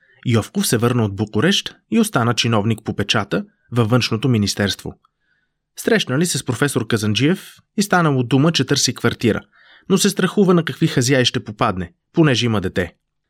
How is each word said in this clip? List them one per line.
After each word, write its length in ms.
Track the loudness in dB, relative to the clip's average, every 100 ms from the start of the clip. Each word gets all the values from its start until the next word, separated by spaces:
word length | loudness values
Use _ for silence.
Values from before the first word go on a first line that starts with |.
| _ _ -2
Йовков 400 | 0 0 -4 0
се 120 | 0
върна 260 | 0 0
от 120 | -2 -2
Букурещ 580 | -4 0 0 0 -4 -12 -2
и 100 | 0
остана 340 | 0 0 0
чиновник 460 | 0 0 0 0 -2
по 120 | -4 -4
печата 480 | -2 -2 -2 -4 -6 _ -6
във 180 | -2 2
Външното 380 | 2 0 -2 0
министерство. 640 | 2 0 -2 -4 -4 -10 -16 _ _ _ _ _ _ _ -6
Срещнали 500 | 0 0 0 -2 -2
се 120 | -4
с 60 |
професор 420 | -6 -2 -2 -2 -2
Казанджиев 720 | -2 -2 0 0 -2 -6 -20 _ -6
и 60 |
станало 400 | 0 2 2 0
дума, 300 | 0 2 2
че 120 | 0
търси 300 | 0 0 -2
квартира, 460 | -2 -2 0 0 0 -4 _ _ -10 0
но 100 | 2
се 120 | 2
страхува 440 | 0 0 2 4
на 100 | 4
какви 220 | 0 -2 0
хазяи 380 | 0 2 2
ще 200 | 2 -2
попадне, 480 | -6 -4 -2 -2 -8 _ _
понеже 340 | 2 2 2 0
има 140 | 0
дете. 340 | -2 -2 -4 _ _ _